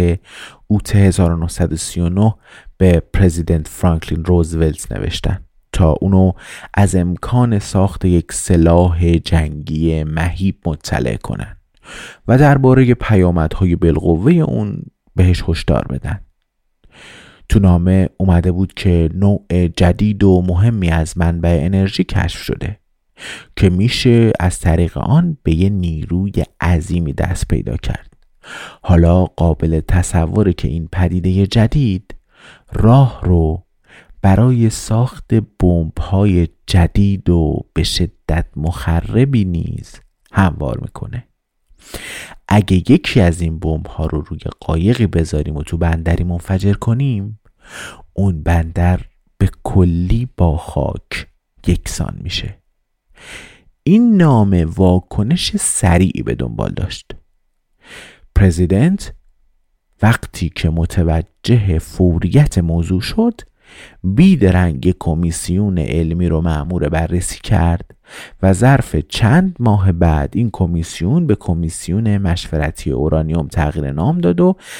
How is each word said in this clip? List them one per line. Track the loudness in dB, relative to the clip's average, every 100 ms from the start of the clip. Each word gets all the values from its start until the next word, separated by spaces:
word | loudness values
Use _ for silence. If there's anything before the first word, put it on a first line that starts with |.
| 2 0 _ -20 -20 -14 -4
اوت | -2 0 2
هزار | 4 4 0
و | 0
نهصد | -4 -4 -4
و | -4
سی | -8 -4
و | -2
نه | 2 0 0 _ -20 -12 0
به | 4 4 0
پرزیدنت | 2 2 2 -2 -2 -4
فرانکلین | -2 0 0 -2 -6
روزولت | 0 0 0 0 -2 -2 -8
نوشتن | -8 -6 -4 -4 -6 -8 _ _
تا | 0 2
اونو | 2 2 2 2 0 -10 -20 -8
از | 0 0
امکان | 2 -2 -4 -2 0 0 0
ساخت | -2 0 0 0
یک | 0 0 0
سلاح | -6 0 2 4 4 2 2 2 0
جنگی | 0 -2 -2 -6 -8 -4 -2 -2
مهیب | -4 -4 -4 -2 -4 -4 -6
مطلع | -6 -4 -4 -4 -6
کنن | -8 -10 -10 -16 _ _ -20 -20 -20 -10 0
و | 4
دربارهٔ | 4 4 4 4 4
پیامدهای | 2 2 2 4 2 -2 0 0 2
بالقوهٔ | 2 2 2 2 2
اون | 2 2 -2 -4 -8 -12 _ _ 0
بهش | 2 2 -2
هشدار | -4 0 -2 -2
بدن. | -8 -8 -10 -12 _ _ _ _ _ _ -20 -20 -20 -20 _ 0
تو | 2
نامه | 4 4 4 2 2 0
اومده | 2 2 2
بود | 0 -4
که | -2 0 2 2
نوع | 2 2 0 0 0 0 2
جدید | 0 2 0 2
و | 4 4 2
مهمی | 2 2 2 0
از | 0 -2 -2
منبع | 0 0 2 2
انرژی | 2 0 0 -2
کشف | -2 0 -2 -6
شده | -8 -8 -8 -10 _ _ _ -20 -18 -18 -12 0
که | 2
می‌شه | 4 0 0 2 4 4 2
از | -2 0
طریق | 0 2 0 -2
آن | 0 2 2 -2
به | -2
یه | 0 0
نیروی | 0 -2 -4 -4 -2 -2 -4 -6 -4
عظیمی | -2 0 0 -4 -4
دست | -4 -4 -4 -4
پیدا | -4 -4 -6
کرد. | -6 -8 -10 _ _ _ -20 -18 -20 -10
حالا | 2 4 6 4
قابل | 2 0 0 0 0 -2
تصوره | 0 0 0 -2 0 0 0
که | 0 -4
این | -6 -6
پدیدهٔ | -2 -2 0 0 0 2
جدید | 2 2 2 0 -2 -6 -20 _ _ -20 -20 -10
راه | 0 4 6 4 0
رو | 0 2 0 -2 -10 _ _ -20 -20 -2
برای | 2 4 4 4 0
ساخت | -2 -4 -2 -2 -4 -2
بمب‌های | -2 -2 0 2 2 -2 -4 -2 0 2 2 0 _ -2
جدید | 2 2 2 0 0 0
و | 0 0 -2 -6
به | -4
شدت | -4 -2 -4 -6 -4 -4 -4 -6
مخربی | -6 -4 -2 -2 0 0 2 0
نیز | 0 -2 -6 -8 -12 -20 _ _ _
هموار | 0 0 0 -6 -6
می‌کنه. | -10 -12 -12 -12 -14 _ _ _ _ _ -18 -16 -14 -16 -18 -14 0
اگه | 0 2 2
یکی | 4 2 2 2
از | 2 2
این | -4 -4
بمب‌ها | -4 -4 -6 -6 -4
رو | -4
روی | -8 -10 -12 -12
قایقی | -4 0 2 2 0
بذاریم | 0 -2 -2 -4 -6
و |
تو | -6 -2
بندری | -2 -2 0 -2
منفجر | -2 -4 -4 -2 0
کنیم، | -2 -2 -2 -2 -4 -6 -12 _ _ -20 -18 -18 -18 -12
اون | -2 -2 -2
بندر | -2 -2 -2 0 0 0 -4 _ _ -2
به | -2 -2
کلی | -2 2 2 2 0 -2 -2 0
با | 0 0
خاک | -4 -6 -4 -6 -12 -14 -14 _ _ _ -2
یکسان | -2 -4 -8 -8 -8
می‌شه. | -10 -8 -10 -14 _ _ _ _ _ _ -20 -20 -20 _ _ _
این | 2 4 4 4
نامه | 4 4 4 2
واکنش | 0 2 2 2 0 -4 -2 -2 -2 -4
سریعی | -4 -2 2 2 2 -2
به | -6
دنبال | -6 -6 -6 -6
داشت. | -6 -8 -10 -16 -20 _ _ _ _ _ _ -20 -20 -20 -20 _
پرزیدنت | 2 4 4 2 2 2 0 -6 -18 _ _ _ _ _ _ _ -2
وقتی | 0 0 -4 -8 -8
که | -4 -2
متوجه | 0 -2 0 0 0 -4 _ 0 2 2 -2
فوریت | -4 0 2 2 2 2 2 2
موضوع | 0 0 0 -2
شد، | -2 -2 -2 -2 -14 _ _ -20 -20 -8
بیدرنگ | -2 4 4 6 4 4 2 0 -2 -2
کمیسیون | -2 -2 -2 -4 -4 -2 0 -2
علمی | -2 -2 -2 0 0
رو | 0
مأمور | 0 -2 -2 -4 -2
بررسی | -2 -2 -4 -6 -10
کرد | -2 0 2 -2 -6 _ _ -20 -20 -2
و | 0
ظرف | 4 4 2 0 -4
چند | -4 0 2 2 0 0
ماه | 0 2 2
بعد | 2 2 2 -2 -2
این | -4
کمیسیون | -2 -2 -2 -6 -4 -2 0 0
به |
کمیسیون | -2 -2 -4 -4 -6 -6 -2 0 0
مشورتی | 0 -4 -4 -4 -4 -6 -6
اورانیوم | -2 0 0 -2 -4 -4
تغییر | -2 -2 -2 -6
نام | -4 -2 0
داد | -2 2
و | 0 0 -8 -20